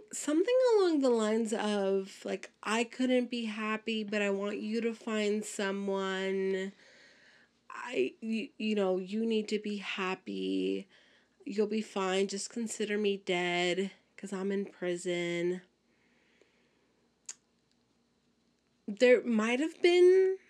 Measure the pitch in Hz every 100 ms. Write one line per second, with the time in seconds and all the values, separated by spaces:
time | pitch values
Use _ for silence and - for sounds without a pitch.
0 | - - - 311 440 508 508 427 370 302
1 | 262 233 214 226 220 220 208 208 196 196
2 | 190 - 202 190 - _ - 226 233 -
3 | 254 254 240 240 220 208 214 220 233 220
4 | 208 208 202 196 202 202 214 226 233 226
5 | - 214 208 214 208 - 196 196 196 196
6 | 190 190 190 190 190 190 196 - - -
7 | - - _ _ _ _ - - 233 262
8 | - - 226 220 - - 214 208 190 185
9 | 185 214 226 220 214 208 208 202 190 -
10 | 185 190 - 196 190 - - 196 196 -
11 | _ _ _ _ - 202 214 220 208 202
12 | 190 190 196 196 - 233 220 - 208 208
13 | 208 196 196 180 180 175 180 175 196 -
14 | _ - 196 190 196 196 196 - 180 175
15 | 180 175 175 175 175 180 - _ _ _
16 | _ _ _ _ _ _ _ _ _ _
17 | _ _ - - _ _ _ _ _ _
18 | _ _ _ _ _ _ _ _ - 202
19 | 247 247 247 220 226 247 320 - 349 359
20 | 359 381 381 381